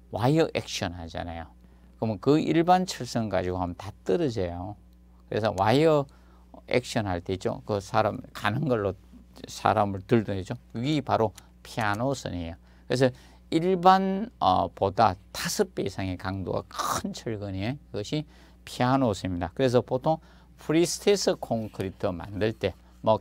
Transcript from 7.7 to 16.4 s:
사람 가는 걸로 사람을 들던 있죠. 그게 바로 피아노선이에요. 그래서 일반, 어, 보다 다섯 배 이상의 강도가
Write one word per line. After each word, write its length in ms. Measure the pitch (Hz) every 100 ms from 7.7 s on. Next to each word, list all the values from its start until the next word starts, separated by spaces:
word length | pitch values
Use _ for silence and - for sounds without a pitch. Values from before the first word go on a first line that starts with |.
| 101
사람 400 | - 107 104 101 -
가는 340 | - 107 117 151
걸로 260 | 117 98 92 - - - - -
사람을 540 | - 101 104 104 98 95
들던 300 | 120 101 98
있죠. 180 | 92 123 -
그게 260 | 113 131 151
바로 320 | - 101 107 - - -
피아노선이에요. 920 | - - 107 104 131 131 - 90 82 82 - - -
그래서 220 | 127 131 - - - -
일반, 800 | 160 175 185 185 190 190 190 226 -
어, 280 | 92 92 90
보다 460 | - 101 - 107 92 -
다섯 440 | - 170 - 202 -
배 80 |
이상의 340 | 101 - 95 92
강도가 460 | 95 98